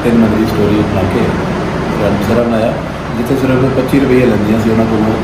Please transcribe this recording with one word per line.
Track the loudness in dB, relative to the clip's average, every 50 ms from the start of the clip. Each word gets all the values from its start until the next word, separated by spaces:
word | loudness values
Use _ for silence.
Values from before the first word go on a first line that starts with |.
| 0
ਤਿੰਨ | 2 2
ਮੰਜ਼ਲੀ | 4 4 2 2 0 0
ਸਟੋਰੀ | 0 0 0 0 2 2
ਬਣਾ | 0 0 0 0 -2
ਕੇ | -2 0 0 0 0 0 -2 -2 -4 -4 -4 -4 -4 -4 -4 -4 -4 -4 -4 -2
ਰਹਿਣ | 0 0 0
ਬਸੇਰਾ | 0 0 0 0 0 0
ਬਣਾਇਆ, | 0 0 0 0 0 -2 -4 -6 -8 -8 -8 -8 -6 -4
ਜਿੱਥੇ | -4 -2 -2 0
ਸਿਰਫ | 0 2 0 2 2 2 0 0
ਪੱਚੀ | 0 0 2 2 2
ਰੁਪਏ | 2 4 4 4 4
ਲੈਂਦੀਆਂ | 2 2 2 2 0 0 2
ਸੀ | 2 2
ਉਹਨਾਂ | 2 2 0
ਕੋਲੋਂ | 0 0 0 0 0 0 -2